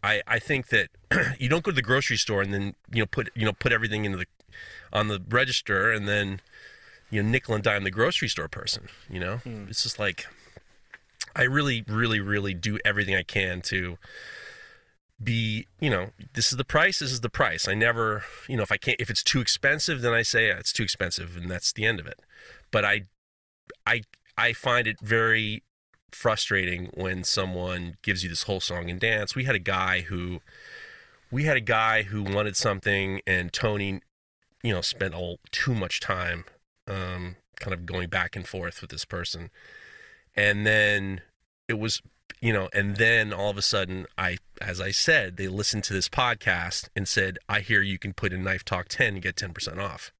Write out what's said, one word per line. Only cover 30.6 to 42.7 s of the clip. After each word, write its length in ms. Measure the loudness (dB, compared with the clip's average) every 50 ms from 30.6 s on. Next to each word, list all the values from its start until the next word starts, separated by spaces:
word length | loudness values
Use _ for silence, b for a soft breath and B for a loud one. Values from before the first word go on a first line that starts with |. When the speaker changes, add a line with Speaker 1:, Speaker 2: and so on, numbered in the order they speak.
| B B B B B B B B B B B B B B
Speaker 1:
we 120 | -2 0 2
had 140 | 2 2 2
a 40 |
guy 420 | 2 2 2 4 4 4 4 2 2
who 200 | 0 -4 -4 -2
wanted 320 | 0 2 2 0 2 0
something, 680 | 2 2 2 0 2 2 2 2 4 2 0 -2 -4 0
and 260 | 0 2 2 0 -2
Tony 500 | -4 -2 0 0 0 2 0 0 -2 -4 _ _ _ _ _ _ _ _ _ _ _ _ -2 0
you 60 | 0
know, 80 | 0
spent 320 | 0 -2 -2 -2 -4 -4 -4
all, 260 | -6 -6 -6 -8 -10 _ -6
too 220 | -2 0 2 2 2
much 280 | 0 0 -2 -4 -4
time, 420 | -2 -2 -2 -2 0 -2 -4 -6 -8 -14 _ _ _ _ _ _ _ -8
um, 500 | -6 -6 -4 -4 -4 -6 -6 -8 -10 _ _ _ _
kind 180 | -10 -6 -6 -6
of 120 | -6 -6
going 240 | -6 -4 -4 -4 -2
back 260 | 0 -2 -2 -2 -4
and 100 | -8 -10
forth 360 | -8 -8 -6 -6 -6 -8 -10
with 80 | -14 -12
this 160 | -10 -10 -8
person. 440 | _ -6 -6 -6 -6 -6 -8 -10 -12 B B B B B B B B B B B B B B B B B
And 320 | 2 4 4 4 4 4 4
then 540 | 6 6 6 6 4 2 0 -2 -6 -8 -10 _ _ _ _ _ _ _ _ -6
it 100 | -4 -2
was, 220 | -2 -2 -2 -4 _ -12 _ _ _ _ -14 -2
you 100 | 0 2
know, 160 | 2 2 0 0